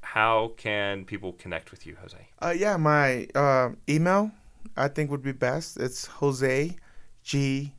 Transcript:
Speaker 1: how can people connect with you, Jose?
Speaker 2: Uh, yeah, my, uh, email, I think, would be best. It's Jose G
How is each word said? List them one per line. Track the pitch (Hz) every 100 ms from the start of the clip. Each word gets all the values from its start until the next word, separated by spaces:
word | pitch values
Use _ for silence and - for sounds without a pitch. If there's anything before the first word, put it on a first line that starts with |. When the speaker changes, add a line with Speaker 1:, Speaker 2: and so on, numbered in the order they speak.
Speaker 1:
how | - 110 110 113 113 -
can | 110 104 101 98 95
people | 104 98
connect | 85 95 82 -
with | - 80
you, | 82
Jose? | 90 - - -
Speaker 2:
Uh, | 175 170
yeah, | 208 190
my, | 156 151 143 127 87 -
uh, | 143 131 127 - -
email, | 151 170 190 214 - - - - -
I | 139
think, | 139 151
would | 143
be | 135
best. | 135 123 143 160 -
It's | 127 - -
Jose | - 143 131 131 131 156 175 - - - -
G | - 139 139 135 143